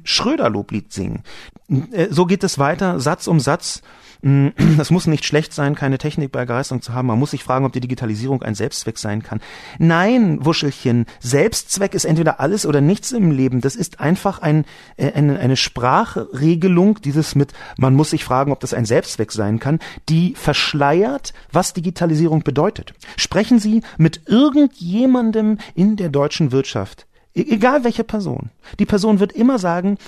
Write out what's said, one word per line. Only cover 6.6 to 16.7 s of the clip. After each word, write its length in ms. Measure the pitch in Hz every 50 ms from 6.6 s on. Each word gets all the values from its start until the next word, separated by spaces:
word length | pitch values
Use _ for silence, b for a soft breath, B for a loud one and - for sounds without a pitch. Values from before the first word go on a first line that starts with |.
| 139 - 131 120
zu 120 | - - 120
haben. 140 | 127 127
Man 120 | 127 110 117
muss 120 | 143 147
sich 120 | - 135 -
fragen, 220 | - 127 131 135
ob 60 | 131
die 80 | - 127
Digitalisierung 640 | 123 123 127 - 127 110 107 107 120 135 139 120 -
ein 120 | 110 107
Selbstzweck 420 | 104 110 - - - - 113 -
sein 260 | - - 107 104 107 104
kann. 160 | - 104 104 B B B B B B B
Nein, 640 | B 156 165 165 170 185 214 254 254 226 175 151 - 131
Wuschelchen, 600 | 156 160 - 156 143 131 - - 127 117 120 113 B B B
Selbstzweck 760 | - 120 131 139 139 226 - - - - - 190 202 196 -
ist 120 | - -
entweder 340 | 175 160 160 165 156 - -
alles 260 | 131 156 202 214 -
oder 160 | 156 143 143
nichts 300 | 139 156 202 - - -
im 180 | 254 233 196 165
Leben. 320 | 147 131 131 131 127 123
Das 140 | 117 139 -
ist 240 | 240 170 - - -
einfach 400 | - 147 185 190 - 202 185 -
ein, 260 | - 156 151 156 147 B B B B B B
äh, 140 | - - 143
eine, 260 | - 143 147 143 139
eine 200 | - 123 123 131
Sprachregelung, 1400 | - - - - 127 120 123 139 185 240 - - - 113 - - 127 147 160 175 165 170 190